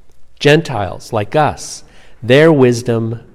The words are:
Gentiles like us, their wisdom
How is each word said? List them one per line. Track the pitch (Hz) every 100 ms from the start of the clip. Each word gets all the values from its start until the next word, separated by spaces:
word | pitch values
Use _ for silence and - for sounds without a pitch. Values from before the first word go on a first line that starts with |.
| - - - -
Gentiles | 143 151 165 120 95 98 -
like | 113 104
us, | 147 143 - - - - - - -
their | 110 131 160
wisdom | 151 127 120 117 113 113 113 -